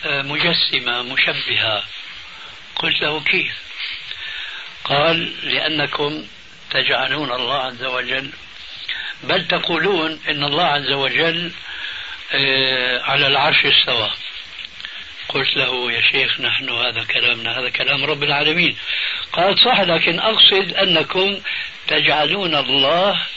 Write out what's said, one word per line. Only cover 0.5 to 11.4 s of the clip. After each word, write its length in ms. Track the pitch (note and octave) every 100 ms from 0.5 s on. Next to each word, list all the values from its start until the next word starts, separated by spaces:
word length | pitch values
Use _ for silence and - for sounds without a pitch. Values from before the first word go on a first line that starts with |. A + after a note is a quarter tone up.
| E3 - C3+ B2 A#2+
مشبهة." 800 | B2 C3 - C#3+ - - A2 G#2 - - - - - - - - - -
قلت 260 | D#3+ -
له: 180 | D#3 D#3
"كيف؟" 340 | D3+ F#3 - - - - - - - - - - - - - -
قال: 500 | - C#3 D#3 E3 E3+ - C3+
"لأنكم 720 | B2+ D#3 D#3 C#3+ - D3 D#3 - - - - -
تجعلون 640 | C#3 C3 B2+ C3 C#3 C#3+
الله 260 | B2 B2 C#3
عز 260 | C3 A#2+
وجل، 460 | C3 B2+ B2 C3 C#3 - - - - - - - - -
بل 260 | D3+ F#3+ E3+
تقولون 720 | F3 - E3 F3 F#3 D#3+ D#3 -
إن 160 | D3
الله 200 | C#3+ C#3+
عز 280 | F3 C#3+ C3+
وجل، 600 | C#3 C3+ B2 E3 E3